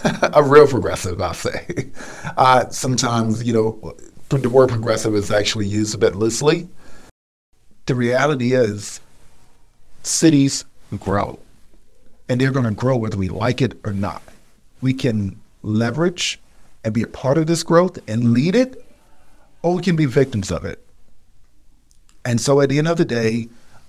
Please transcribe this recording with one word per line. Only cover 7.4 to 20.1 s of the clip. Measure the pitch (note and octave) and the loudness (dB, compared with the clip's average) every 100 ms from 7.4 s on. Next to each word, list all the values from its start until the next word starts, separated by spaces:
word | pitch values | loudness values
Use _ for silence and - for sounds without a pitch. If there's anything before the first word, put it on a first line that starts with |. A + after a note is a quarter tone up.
| _ _ - - - | _ _ -20 -10 -4
The | B2+ | 0
reality | A#2+ B2+ D3 C3+ A#2+ | 2 2 2 2 2
is | B2+ A2 G2+ - - - - - - - - - - - - | 2 2 -2 -10 -16 -20 -20 -20 -20 -20 -20 -20 -20 -18 -12
cities | - - E3 C#3+ C#3 - - - - G2+ | -6 2 4 6 4 0 -10 -18 -12 -8
grow, | F#2 G2+ - - - - - - - - - - - | -2 -2 -2 -8 -18 -20 -20 -20 -20 -20 -20 -12 -4
and | B2 | 0
they're | C3+ | 0
gonna | C3+ A#2 | 0 -2
grow | G2 B2+ C3 | 0 0 0
whether | G#2+ G2 | -2 -4
we | F2+ | -4
like | F2 A#2 B2+ | -2 -2 0
it | A#2+ - G#2+ | -2 -4 -6
or | |
not. | G2 G2 - - - - _ - - | -4 -4 -6 -16 -20 -20 _ -20 -6
We | C3 | -4
can | C3 C3+ G#2+ G2 - - _ | -2 -2 -2 -4 -8 -20 _
leverage | G#2+ G#2+ A#2 D3+ F3 F3 - - - - - - | -4 -2 -2 -2 -2 -2 -6 -8 -16 -20 -20 -10
and | A2 | -6
be | A2 | -4
a | G2+ | -4
part | - B2+ D#3 | -4 0 0
of | D#3+ | 0
this | E3 | -2
growth | - E3+ F3+ - - | 2 2 2 -2 -6
and | A2 A#2+ | 0 2
lead | B2 E3 A3+ | 2 4 2
it, | C4 - - - _ - - - - - | 0 -4 -20 -20 _ -20 -20 -20 -20 -6
or | E3 F3+ | -2 0
we | |
can | F3+ D#3+ | 0 0
be | |
victims | C#3+ | 2